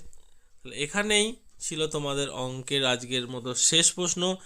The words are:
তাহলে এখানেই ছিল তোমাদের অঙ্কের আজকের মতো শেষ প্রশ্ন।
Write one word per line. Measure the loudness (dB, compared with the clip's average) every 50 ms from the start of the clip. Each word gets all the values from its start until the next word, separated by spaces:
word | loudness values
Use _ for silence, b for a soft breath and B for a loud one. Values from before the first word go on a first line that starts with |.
| -8 -12 -14 -16 -16 -20 -20 -20 -20 -20 -20
তাহলে | -18 -14 -10 -6
এখানেই | -6 -4 -2 -2 0 2 4 4 4 4 2 0 -8 -16 -20 -16 -10
ছিল | -8 -6 -4 -2 -2 -2
তোমাদের | -2 -2 -2 -2 0 -2 -2 -2
অঙ্কের | -2 -4 -4 -4 -6 -8 -6 -2 0 2 2
আজকের | 2 2 0 0 -2 -4 -2 -2 -4
মতো | -6 -8 -6 -4 0
শেষ | 2 4 4 6 6 6 4 4
প্রশ্ন। | 2 -2 -2 -2 0 0 0 -2 -2 B